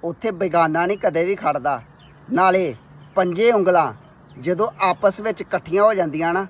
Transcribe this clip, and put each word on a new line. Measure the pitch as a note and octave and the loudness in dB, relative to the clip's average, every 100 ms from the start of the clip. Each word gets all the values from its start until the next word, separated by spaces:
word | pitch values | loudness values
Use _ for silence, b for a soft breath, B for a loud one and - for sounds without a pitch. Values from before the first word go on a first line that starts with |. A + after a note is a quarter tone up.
ਉੱਥੇ | E3+ E3 A3+ | -8 -6 -8
ਬੇਗਾਨਾ | F3+ F#3+ E3 D#3+ D#3+ F3 | -4 -2 0 2 0 -2
ਨਹੀਂ | G3+ | 0
ਕਦੇ | - D#3+ F3 | 0 0 -2
ਵੀ | G3 | -2
ਖੜਦਾ। | E3+ D3 C3+ B2+ - - - - - | -2 -2 -4 -6 -10 -20 -20 -20 -4
ਨਾਲੇ | A#3 F#3 F#3 F3 A#2 - - - - | 2 4 4 0 -6 -16 -20 -6 -2
ਪੰਜੇ | F#3 E3+ A3+ | -2 2 2
ਉਂਗਲਾਂ | A3+ F#3 F3+ D3 G#2+ - - - - | 4 4 4 2 -4 -20 -20 -20 -10
ਜਦੋਂ | C3 F3+ G#3+ - | -6 -2 -2 0
ਆਪਸ | F#3+ F3 G3+ F#3+ | -2 2 0 0
ਵਿੱਚ | C3 - | -6 -6
ਇਕੱਠੀਆਂ | - F#3+ - F3+ | -6 -6 -2 2
ਹੋ | G#3+ | 2
ਜਾਂਦੀਆਂ | G#3 E3+ D3 E3 | 2 -2 -2 -2
ਨਾ | F3+ F#3+ | -2 -4